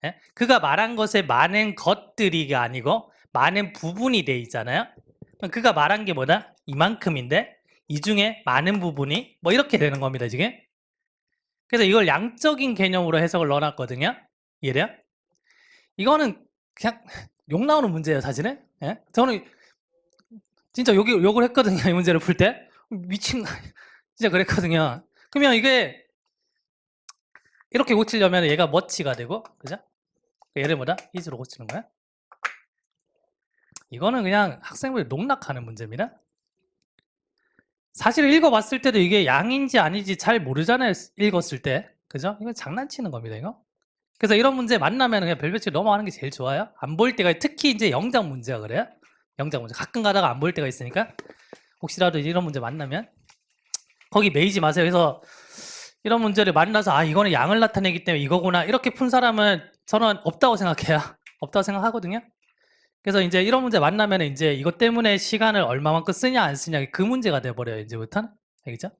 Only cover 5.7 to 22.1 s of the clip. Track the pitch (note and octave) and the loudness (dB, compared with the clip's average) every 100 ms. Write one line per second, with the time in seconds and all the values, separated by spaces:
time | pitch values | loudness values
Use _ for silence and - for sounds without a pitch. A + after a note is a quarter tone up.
5.7 | D#3+ D3 G#3 G#3 D#3 C3 F#3 - _ - | 4 2 2 -2 -4 2 0 0 _ -12
6.7 | C3+ F3 A3 - D3 B2 D#3+ B3 _ _ | 0 0 0 -4 -4 0 -2 -2 _ _
7.7 | _ _ D3 E3+ G#3 G#3 A3 - B2+ E3 | _ _ -6 -2 0 0 -2 0 0 2
8.7 | G#3 F3 C#3+ C#3 E3 C4 _ E3 A3+ C#4+ | 0 -2 -4 -4 -4 -6 _ 2 2 2
9.7 | G#3+ D3 C#3 C3+ C3 A#2+ B2 G#3 B3+ _ | 2 0 0 -4 -4 -6 -4 -4 -6 _
10.7 | _ _ _ _ _ _ _ _ _ _ | _ _ _ _ _ _ _ _ _ _
11.7 | A#3+ G3 G#3+ F#3 C#3+ A3+ A#3 D4+ D4 C4+ | 2 4 6 4 2 0 -2 0 0 -2
12.7 | G#3+ F#3+ F#3 E3+ D#3+ E3 F3+ D#3 C#3 D3+ | 0 0 0 0 0 0 0 0 0 -2
13.7 | - B2+ B2+ D#3+ C4 _ _ _ _ C#3 | -4 -10 -4 -4 -4 _ _ _ _ -4
14.7 | B2+ G#3 - _ _ _ _ _ _ _ | -2 -2 -6 _ _ _ _ _ _ _
15.7 | _ _ - G#3 D4+ C#4 F#3 _ _ _ | _ _ -4 2 2 2 -4 _ _ _
16.7 | _ A3 A3+ - - - _ _ D#3 C4+ | _ -6 -6 -16 -20 -20 _ _ -2 2
17.7 | D4+ B3 D#3+ D#3 D3 C3+ C#3 F3+ C#4 _ | 2 2 -2 -2 -2 -2 -4 -6 -6 _
18.7 | _ D3 A3 _ - C4 G#3+ - _ _ | _ -8 -8 _ 0 2 0 -8 _ _
19.7 | _ _ _ _ _ _ A3 _ _ _ | _ _ _ _ _ _ -20 _ _ _
20.7 | - B3 G3 G#3+ A3+ F#3 G#3+ A#3+ A#3+ A3+ | -4 4 4 4 4 4 4 2 2 2
21.7 | F#3 C3 F3 F3 | 2 2 2 2